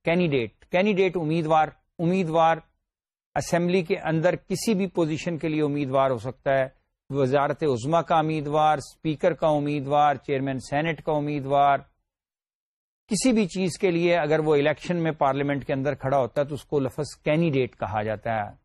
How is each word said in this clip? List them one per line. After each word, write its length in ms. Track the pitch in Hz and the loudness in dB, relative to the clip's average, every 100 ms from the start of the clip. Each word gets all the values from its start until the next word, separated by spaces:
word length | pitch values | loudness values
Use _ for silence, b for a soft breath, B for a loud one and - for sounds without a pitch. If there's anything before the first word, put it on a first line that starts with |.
کینڈیڈیٹ۔ 640 | - 170 175 139 110 _ _ | -2 0 2 0 -2 _ _
کینڈیڈیٹ 520 | 175 202 190 190 180 | 0 2 2 2 0
امیدوار، 500 | 156 160 156 160 151 - _ - | -2 -2 2 2 2 -4 _ -4
امیدوار 580 | 165 190 165 160 165 160 - _ _ _ _ _ _ - | 0 0 0 2 2 2 -4 _ _ _ _ _ _ -8
اسمبلی 480 | 135 170 175 185 | -2 0 2 0
کے 140 | 160 185 | 0 -4
اندر 380 | - 160 170 165 | -2 0 2 0
کسی 380 | - 190 - | -4 -4 0
بھی 140 | 202 190 | 0 0
پوزیشن 500 | - 160 156 - 170 | 0 -2 -2 -4 -4
کے 100 | 165 | -4
لیے 140 | 151 | -2
امیدوار 500 | 151 143 139 135 135 | -2 -2 -2 0 0
ہو 60 | 127 | 0
سکتا 400 | 117 120 - 135 | -6 -8 -2 0
ہے، 240 | 131 _ _ _ - | -2 _ _ _ -8
وزارت 540 | 139 131 139 139 147 | -2 2 2 0 -2
عظمیٰ 400 | 160 123 123 170 | -2 -2 0 0
کا 120 | 160 170 | 2 0
امیدوار، 640 | 156 156 147 151 156 151 | 0 -2 -2 2 2 0
اسپیکر 560 | - - 160 147 185 | -4 -8 -6 0 0
کا 140 | 156 165 | 0 0
امیدوار، 680 | 151 147 147 135 147 147 139 | 0 0 -4 0 2 2 2
چیئرمین 440 | - 139 139 131 | -2 -4 -2 -6
سینیٹ 440 | - 143 160 151 | -4 -4 -2 -4
کا 80 | - | -2
امیدوار، 640 | 151 147 147 135 143 143 139 135 _ _ _ _ _ _ _ _ _ _ _ - | -2 -2 -4 0 2 4 2 -2 _ _ _ _ _ _ _ _ _ _ _ -6
کسی 240 | 208 262 | 0 2
بھی 160 | 226 196 | 2 0
چیز 300 | 190 185 - | 0 -4 0
کے 140 | 190 | 0
لیے 260 | 170 175 175 | 2 2 2
اگر 220 | 151 156 | 2 2
وہ 160 | 156 147 | 4 4
الیکشن 420 | 143 147 - 175 | 2 0 -2 -2
میں 140 | 160 | -2
پارلیمنٹ 540 | 151 143 135 143 139 - | 0 0 2 0 -2 -4
کے 80 | |
اندر 220 | 135 139 135 | -4 -2 -2
کھڑا 220 | 135 139 | 0 0
ہوتا 240 | 120 - | 0 -2
ہے 40 | 143 | -4
تو 100 | 143 | -6
اس 100 | - | -4
کو 140 | 151 | -2
لفظ 380 | 131 - 147 - | -2 -4 -10 -6
کینڈیڈیٹ 520 | - 151 170 135 123 - | -2 2 2 2 -2 -4
کہا 280 | 104 107 | -6 -4
جاتا 320 | 107 107 117 113 | -4 -4 -4 -4
ہے۔ 160 | 104 - | -4 -10